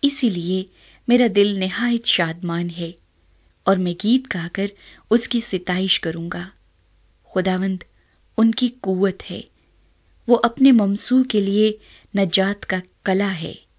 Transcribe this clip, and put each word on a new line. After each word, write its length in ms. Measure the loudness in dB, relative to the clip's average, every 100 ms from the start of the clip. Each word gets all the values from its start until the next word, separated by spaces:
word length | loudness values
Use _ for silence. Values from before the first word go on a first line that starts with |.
इसीलिए 640 | 0 0 -2 -2 -4 -4 -4 _ _ _ 0
मेरा 180 | 2 4
दिल 300 | 4 2 2
निहायत 480 | -4 -2 -2 -2 -2
शादमान 640 | -2 -2 -4 -4 -4 -4
है 280 | -6 -10 -12 _ _ _ _ _ _ 0
और 100 | 0
मैं 180 | 0 -2
गीत 260 | 2 0 0
गाकर 440 | -8 -8 -6 -6 -8 -20 -20 _
उसकी 300 | 0 2 -4
सिताइश 560 | -4 -6 -4 -2 0 -2
करूंगा। 540 | -4 -6 -8 -10 -12 _ _ _ _ _ _ _ _
खुदावंद 580 | -4 -2 -2 -2 -6 -10 _ _ _ _ 2
उनकी 320 | 2 2 -2
कुव्वत 480 | -4 -4 0 0 -2
है, 260 | -12 -14 -14 _ _ _ _ _ _ _ 0
वो 60 | 2
अपने 360 | 2 4 6
ममसू 520 | 6 4 -2 0 2
के 180 | 2 0
लिए 380 | 0 2 2 0 _ -20 _ -2
नजात 480 | 0 0 0 -2
का 180 | -6 -6 -6 _ -2
कला 220 | 0 0
है। 380 | -4 -8 -12 _